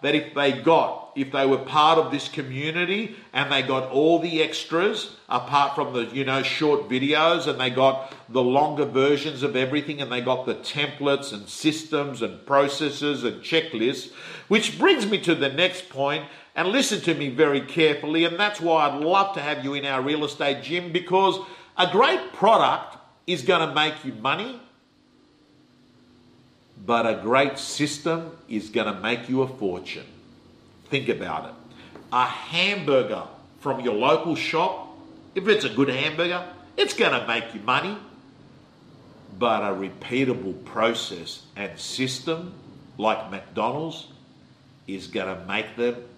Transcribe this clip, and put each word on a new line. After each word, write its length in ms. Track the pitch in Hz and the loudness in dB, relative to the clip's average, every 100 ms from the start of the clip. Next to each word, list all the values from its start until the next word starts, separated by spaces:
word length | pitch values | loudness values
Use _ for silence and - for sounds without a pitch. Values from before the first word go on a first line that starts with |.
that 140 | 143 147 | 2 0
if 180 | - | 0
they 160 | 139 143 | 0 0
got, 640 | 120 156 160 - - - | 2 4 4 4 -4 -10
if 160 | - 135 | -6 -4
they 160 | 139 135 | 0 2
were 120 | 131 | 2
part 400 | - 156 151 160 | 2 4 6 6
of 120 | 147 | 4
this 180 | 143 - | -2 -6
community 880 | - 131 131 151 165 175 202 220 - - | -8 -8 -6 -4 -2 -2 -2 -4 -10 -6
and 180 | 127 139 | -4 0
they 120 | 139 | 0
got 280 | 127 131 - | 0 -2 0
all 280 | 127 156 170 | 4 4 4
the 240 | 170 160 | 2 0
extras, 720 | 151 - - 160 202 214 - - - | 0 -2 -4 0 0 0 -8 -16 -4
apart 480 | 127 123 143 135 151 | -4 2 2 2 0
from 160 | 127 | -2
the, 120 | 127 113 | -2 -4
you 180 | 127 | -4
know, 180 | 135 131 | -2 0
short 460 | 127 - 151 143 104 | -2 0 2 2 2
videos, 580 | 127 139 151 165 175 143 | -2 2 4 4 4 0
and 140 | 127 | -2
they 100 | 127 | -2
got 420 | 120 135 131 - - - | 4 4 4 -8 -14 -4
the 140 | 120 | 0
longer 420 | 123 135 151 147 | 4 4 2 0
versions 600 | 131 120 139 143 156 135 | 0 4 4 4 0 -4
of 100 | 139 | -2
everything, 480 | 127 131 147 143 147 | 0 0 -2 -4 -8
and 80 | 131 | -4
they 100 | 123 | -4
got 240 | 123 127 - | -2 -2 -2
the 80 | 110 | -6
templates 760 | - 151 143 - 143 139 139 | -6 -4 -4 -2 0 0 -2
and 160 | 104 104 | -12 -14
systems 760 | - 156 156 - 151 139 123 | -2 0 0 -4 -4 -2 -4
and 220 | 107 92 | -6 -8
processes 760 | - 139 139 - 151 - 147 135 | 2 4 4 0 -4 -2 -2 0
and 180 | 120 98 | -2 -4
checklists, 680 | - 165 156 117 117 135 - - - - - | 0 0 0 -2 0 -2 -10 -16 -16 -18 0
which 300 | 214 - 151 | 2 2 2
brings 260 | 320 320 208 | 4 4 2
me 120 | 196 | 0
to 160 | - 165 | 2 2
the 120 | 139 | 2
next 400 | 135 180 - - | 2 0 0 -12
point. 360 | 131 139 151 151 - - - | -2 -2 -2 -6 -18 -10 -4
And 140 | 175 | 0
listen 300 | 240 262 202 | 2 0 0
to 120 | 170 | 0
me 140 | 147 143 | 0 -2
very 320 | 123 156 139 | 4 4 4
carefully, 640 | - 170 156 147 151 160 | -2 2 4 4 0 2
and 120 | 170 170 | 2 2
that's 220 | 208 208 | -2 0
why 280 | 170 160 147 | 2 4 4
I'd 120 | 135 | 2
love 340 | 156 190 196 | 2 4 2
to 60 | 170 | -2
have 220 | 147 143 | -4 -4
you 120 | 131 | -4
in 100 | 143 | -4
our 180 | 139 135 | -2 -2
real 220 | 131 151 | 0 0
estate 400 | 147 - 143 139 | -2 -2 -2 -2
gym, 260 | 123 175 175 | -4 -6 -2
because 480 | 170 175 185 190 - - - - - | -6 2 4 4 2 -8 -16 -14 0
a 120 | 180 | 2
great 400 | 190 277 370 - | 6 4 4 -4
product 640 | - 196 208 135 147 - - - _ - | 2 6 8 6 2 -6 -18 -20 _ -4
is 140 | 170 | -2
gonna 300 | 131 175 160 | 4 4 4
make 320 | 143 160 - | 2 0 0
you 80 | 135 | -10
money, 460 | 110 120 160 233 240 - _ _ _ _ _ _ _ _ _ _ _ _ _ _ _ _ _ _ _ _ - | -4 -2 -2 -4 -10 -20 _ _ _ _ _ _ _ _ _ _ _ _ _ _ _ _ _ _ _ _ -14
but 220 | 98 117 113 | 0 2 2
a 140 | 101 | 0
great 360 | 101 131 143 - | 2 4 2 -2
system 800 | - - 147 - 165 165 165 - - | -10 -2 -2 -2 -2 -2 -4 -16 -8
is 220 | 110 - | -6 -4
gonna 280 | 120 107 95 | -2 -2 -2
make 300 | 107 120 - | -2 -4 -2
you 140 | 131 | 0
a 40 | 131 | 0
fortune. 600 | - 101 90 - - - - - - - - - _ - | -2 -4 -4 -8 -12 -14 -20 -20 -20 -20 -20 -20 _ -4
Think 220 | 139 131 | -2 0
about 360 | 92 92 78 | -2 -2 -6
it. 100 | 71 - - - - - - | -8 -16 -20 -20 -20 -20 -2
A 120 | 123 | 0
hamburger 960 | 123 - - 165 190 202 147 135 110 123 - - - - | 0 -2 -4 0 0 0 2 2 2 -4 -8 -18 -20 -8
from 200 | 143 120 | -6 -2
your 140 | 120 | -2
local 400 | 107 131 156 165 | 2 2 2 2
shop, 540 | 151 - 160 185 - - - - - - - | -4 -2 0 0 -2 -12 -18 -20 -20 -8 -4
if 100 | 185 | 2
it's 180 | 208 | 2
a 40 | 120 | 2
good 220 | 110 135 | 2 2
hamburger, 520 | 127 151 156 175 180 180 - - - | 2 -2 0 -2 -2 -8 -16 -12 -2
it's 180 | - | 0
gonna 300 | - 185 131 117 | 2 2 2 0
make 260 | 117 - | -2 -4
you 60 | 107 | -8
money. 360 | 107 135 175 208 - - - - - - - _ - - - - - 98 | 0 0 0 -8 -14 -20 -20 -20 -20 -20 -20 _ -20 -20 -20 -20 -20 -2
But 240 | 117 110 | 0 2
a 140 | 101 95 | 0 -4
repeatable 880 | 95 - - 123 131 123 95 87 | -6 -10 -4 0 0 0 -4 -8
process 800 | - 107 113 113 - 90 80 - - | -10 0 0 0 -6 -10 -12 -16 -18
and 240 | 98 101 85 | -10 -10 -10
system 760 | - - 131 - - 160 180 - - - - - | -10 -4 -4 -4 -6 -6 -8 -16 -20 -20 -20 -2
like 340 | 107 107 95 | 0 0 -4
McDonald's 800 | 98 - 110 107 147 160 - - - - - - _ _ - - | -12 -10 -4 -2 -2 -8 -10 -18 -20 -20 -20 -20 _ _ -20 -12
is 180 | 95 90 | -12 -8
gonna 380 | 107 95 90 90 | -6 -6 -8 -4
make 300 | 101 110 - | -4 -4 -2
them 200 | 120 120 - | -2 -2 -12